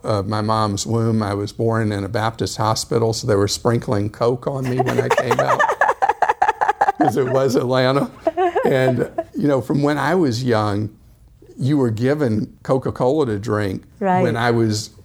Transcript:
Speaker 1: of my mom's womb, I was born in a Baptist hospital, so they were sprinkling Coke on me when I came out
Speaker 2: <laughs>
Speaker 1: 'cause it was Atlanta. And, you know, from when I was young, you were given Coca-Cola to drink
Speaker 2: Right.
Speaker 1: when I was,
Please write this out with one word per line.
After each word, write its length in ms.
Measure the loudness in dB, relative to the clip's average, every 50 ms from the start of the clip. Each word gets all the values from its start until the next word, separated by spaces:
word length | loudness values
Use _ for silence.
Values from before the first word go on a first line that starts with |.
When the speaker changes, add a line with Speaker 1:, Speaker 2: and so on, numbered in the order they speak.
| -4
Speaker 1:
of 240 | -2 -2 -2 -2 -2
my 140 | -2 -2
mom's 440 | -2 0 0 0 0 0 -2 -4 -4
womb, 340 | -2 0 0 2 2 0 0
I 120 | 0 -2 -2
was 160 | -4 -4 -6
born 380 | -4 -2 -2 0 0 0 0 0
in 120 | -2 -4 -4
a 40 | -4
Baptist 500 | -2 -2 -2 -2 -2 -4 -4 -4 -4 -2
hospital, 540 | 0 0 0 -2 -2 -2 0 0 2 0
so 140 | 0 -2 0
they 100 | 0 2
were 120 | 2 2 2
sprinkling 640 | 0 0 0 0 0 0 0 -2 -2 -2 -2 -2
Coke 360 | -4 -2 0 0 0 -2 -4
on 160 | -4 -4 -4 -4 -2
me 60 | -2 -2
when 200 | -2 0 0 0
I 80 | 0 2
came 320 | 0 0 0 0 0 0
out 200 | 0 0 0 0 0
Speaker 2:
<laughs> 460 | 0 0 0 0 0 0 0 0 -2 0 0 -2 -2 0 0 0 0 0 0 -2 -2 0 0 0 0 0 2
Speaker 1:
'cause 180 | 0 0 2
it 120 | 0 0 0
was 240 | 2 2 2 2 2
Atlanta. 540 | 0 0 2 2 2 2 2 2 2 0 -2 -6 -6 -6 -4 -2 0 0 0 0 0 0
And, 460 | 2 2 2 2 2 2 0 -2 -4 -4 -6 -8 -6 -4
you 120 | -2 0 2
know, 120 | 2 2
from 220 | 0 0 0 0
when 160 | 2 2 0 0
I 160 | 0 0 2
was 300 | 2 2 0 0 0 0
young, 460 | 0 2 2 2 0 0 -2 -4 -6 -8 -12 -20 -20 -20 -20 -20 -20 -20 -20 -20 -18 -8 -4
you 180 | -2 0 2
were 140 | 2 2 2
given 680 | 0 0 0 0 2 2 0 0 0 0 -2 -4 -8 -8
Coca-Cola 640 | -2 -2 0 0 0 -2 -4 -2 0 0 2 2 0
to 120 | 0 -2 -4
drink 460 | -2 -2 -2 0 0 -2 -4 -6 -10 -14 -10 -4
Speaker 2:
Right. 240 | -2 0 2 2
Speaker 1:
when 140 | 2 2 2
I 140 | 2 2 2
was, 400 | 2 2 2 2 0 -2 -4 -8 -14 -20